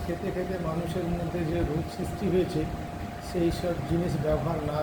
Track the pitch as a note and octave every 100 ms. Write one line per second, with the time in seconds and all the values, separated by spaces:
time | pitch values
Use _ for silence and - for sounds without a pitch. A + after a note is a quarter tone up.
0 | - E3+ F#3+ F3+ F3+ F#3 E3 D#3+ E3+ F#3
1 | E3+ E3+ E3 F3 D#3 E3+ D3+ D3+ - -
2 | F3+ - G3 F3+ E3+ D#3 D#3+ - - -
3 | - - - F#3 E3+ D#3+ F3+ E3+ - E3+
4 | F3 C#3 D3+ D3+ C#3 D#3+ D3 D3+